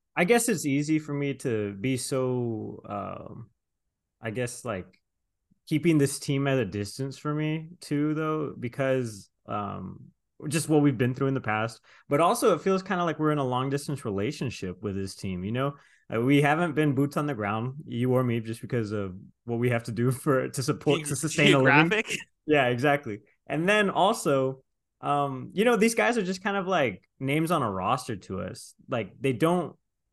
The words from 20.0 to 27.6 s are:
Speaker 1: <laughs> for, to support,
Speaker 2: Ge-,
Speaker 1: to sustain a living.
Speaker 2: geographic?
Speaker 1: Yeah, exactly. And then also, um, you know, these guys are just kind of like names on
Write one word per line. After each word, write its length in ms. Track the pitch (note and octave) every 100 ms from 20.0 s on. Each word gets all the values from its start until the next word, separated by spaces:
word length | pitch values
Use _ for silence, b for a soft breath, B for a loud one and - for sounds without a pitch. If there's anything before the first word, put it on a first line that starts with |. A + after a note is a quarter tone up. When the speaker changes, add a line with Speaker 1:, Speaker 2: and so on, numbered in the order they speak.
| B2
Speaker 1:
<laughs> 120 | B2
for, 240 | D#3 C3 C3
to 140 | C#3
support, 400 | B2+ A2 D3+ C#3
Speaker 2:
Ge-, 60 | D3+
Speaker 1:
to 80 | C#3+
sustain 380 | D#3+ E3 D3
a 40 | C#3
living. 320 | C3 C#3+ E3
Speaker 2:
geographic? 280 | G#3+ - - - _ -
Speaker 1:
Yeah, 200 | D3 B2
exactly. 540 | A#2+ D3 C#3+ B2 G#2 b b -
And 220 | D3 F3+
then 220 | G#3+ G3
also, 720 | D#3 F#3+ A#3 E3+ C#3 C3 C3+ _ _ _ _
um, 500 | C#3+ C#3+ C#3+ C3 B2+
you 120 | F3+
know, 120 | A#3 A3+
these 180 | A3+
guys 240 | A3+ G#3+ A#3
are 40 |
just 200 | F3+ F#3
kind 140 | G#3+ G3
of 100 | F3+
like 360 | F3+ B2+ F2+ _ -
names 300 | C3+ D3+ E3
on 120 | E3+